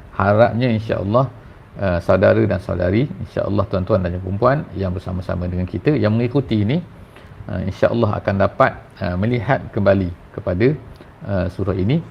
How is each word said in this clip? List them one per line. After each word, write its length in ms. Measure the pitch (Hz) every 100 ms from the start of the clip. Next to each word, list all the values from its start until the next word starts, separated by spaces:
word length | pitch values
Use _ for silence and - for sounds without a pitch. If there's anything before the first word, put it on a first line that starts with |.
| - -
harapnya 540 | 98 104 117 110 127
insya-Allah, 560 | 110 110 - 95 120 135 - - - - -
uh, 220 | 98 87
saudara 400 | - 98 101 104 107
dan 80 | 92
saudari, 480 | - 92 90 107 147 - 90
insya-Allah 340 | - - 101 98
tuan-tuan 320 | 95 92 101
dan 160 | 90 90
perempuan 480 | 92 98 120 147 -
yang 160 | 95 92
bersama-sama 560 | 92 101 92 95 92 90
dengan 240 | 90 90
kita 240 | - 143
yang 240 | 147 104 110
mengikuti 480 | 120 143 135 110 104
ini, 160 | 165 - - - - - - -
uh, 80 | 95 101
insya-Allah 480 | - 107 117 107 104
akan 180 | - 98
dapat, 300 | 95 - 127 - - -
uh, 160 | 92
melihat 480 | 90 110 123 104 117 -
kembali 400 | 113 98 98 90 87 -
kepada, 400 | - - 90 127 151 - - - - 104
uh, 160 | 95 92
surah 240 | - 95 95
ini, 240 | 98 165 -